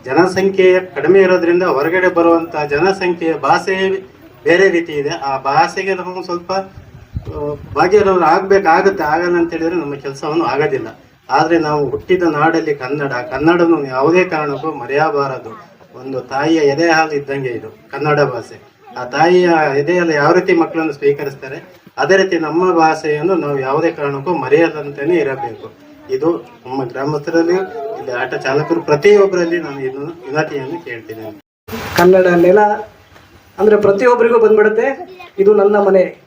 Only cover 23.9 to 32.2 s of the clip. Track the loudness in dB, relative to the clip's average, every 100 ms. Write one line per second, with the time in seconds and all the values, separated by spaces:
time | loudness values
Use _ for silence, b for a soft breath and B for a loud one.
23.9 | -2 -6 -4 -4 -4 2 2 2 -2 -10
24.9 | -6 -2 0 0 -4 -8 -12 -18 -20 -20
25.9 | -20 -8 -2 -2 -2 -8 -20 -10 -8 -8
26.9 | -6 -6 -6 0 0 2 0 -2 -8 -10
27.9 | -10 -8 -6 -6 -4 -2 -2 0 -2 0
28.9 | 2 6 6 4 2 -2 -4 -6 -8 -8
29.9 | -8 -12 -12 -6 -4 -4 -6 -8 -12 -12
30.9 | -16 -14 -16 -16 -18 _ _ -14 -12 -4
31.9 | 2 4 6